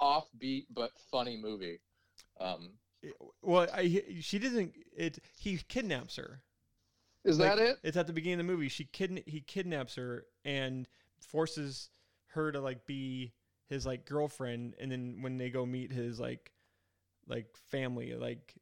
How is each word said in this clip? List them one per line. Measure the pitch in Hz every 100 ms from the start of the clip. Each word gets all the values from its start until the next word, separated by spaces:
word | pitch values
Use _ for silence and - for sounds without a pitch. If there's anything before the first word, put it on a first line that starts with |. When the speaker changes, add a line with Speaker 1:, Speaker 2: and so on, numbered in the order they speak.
Speaker 1:
offbeat | 143 151 - 117 131 135 -
but | 120 117 - -
funny | 131 120 110
movie. | 107 104 87 85 _ _ _ - - -
Um, | 92 82 87 104 _ _
Speaker 2:
It, | - - - -
well, | 196 175 175
I, | 196
he, | 175 190 - 175
she | - 196
doesn't. | 254 240 180 - - -
It, | 165 - - -
he | 208 180 -
kidnaps | 247 214 131 - -
her. | - 135 - _ _ _ _ _ _ _
Speaker 1:
Is | 190 156
Speaker 2:
Like, | 160
Speaker 1:
that | 208
it? | 226 -
Speaker 2:
it's | 160 165
at | 170
the |
beginning | 160 165 175
of | 175
the |
movie. | 180 139
She | - 135
kidna-, | - 190 185 -
he | 151
kidnaps | - 196 180 151 123
her | - 123 120 - _
and | 143 139 131 131 123 _ _ _
forces | - 151 160 156 143 135 - _ _ _ _
her | 156 156
to, | 143
like, | 135 123 -
be | 139 135 131 123 - _ _ -
his, | 139 127
like, | 127 -
girlfriend, | 147 147 - 127 120 120 -
and | 135
then | 127 123 113
when | 131 127
they | 127
go | 127
meet | 123 127 127
his, | 127 120 117
like, | 123 127 - _ _ _ _ _ _ _ -
like, | 120 110 - -
family, | 139 127 120 120
like, | 120 120 120 - -